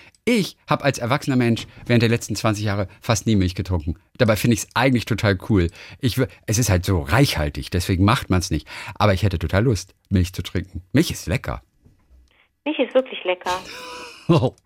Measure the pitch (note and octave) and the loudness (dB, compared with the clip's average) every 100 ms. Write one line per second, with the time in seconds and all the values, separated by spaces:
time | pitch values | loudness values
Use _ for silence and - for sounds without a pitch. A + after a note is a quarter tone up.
0 | - _ - A#3+ E3 - - - C#3+ - | -20 _ 0 0 0 -6 -4 -2 -2 -4
1 | A#2 D3 - B2+ A#2 A2+ - - - A#2+ | -4 -2 0 0 2 0 -4 -10 0 2
2 | A#2 A#2 - G#2+ A2+ G#2 G#2+ G2+ F#2+ - | 4 0 -4 -4 -2 -2 -2 -4 -6 -6
3 | - A2 A#2 G#2 F#2 - F#2 F2+ D#2 - | -2 0 2 2 2 -2 -2 -2 -4 -8
4 | _ - A2 G#2+ A#2+ A2 - - C3+ B2 | _ 0 2 2 2 0 -2 0 2 2
5 | - A2 G#2 F#2+ - G2+ E2+ - - - | 0 0 2 0 2 2 2 -4 -20 -6
6 | B2+ C3 C3 - - A2 B2+ F2+ F#2+ F2+ | -2 0 -2 -4 -4 0 2 2 2 -2
7 | C#2 G#2 C#3+ - D2 C#2+ - F2+ - F2+ | 2 2 2 2 -4 -4 -4 -2 0 2
8 | G2+ B2 - F2+ - D2+ - - - - | 4 2 0 0 0 -4 -6 -14 -10 0
9 | G#2 F#2 G#2 F2 D#2+ F#2 B2+ G2+ - _ | 2 2 0 0 0 2 2 0 -4 _
10 | - F#2+ F2+ - - F#2 - E2+ - - | 0 0 0 -4 -8 -6 -8 -12 -2 0
11 | - - - - - A#1 - _ _ _ | 0 -2 -4 -4 -6 -10 -12 _ _ _
12 | _ _ _ _ _ _ D4 D4+ A#3+ C4 | _ _ _ _ _ _ -4 -2 0 0
13 | C4 - F3+ F3+ - F#3 - - - - | 0 -4 -6 -4 -4 -6 -8 -16 -14 -16
14 | - - - E3 B2+ - | -18 -4 2 4 2 -4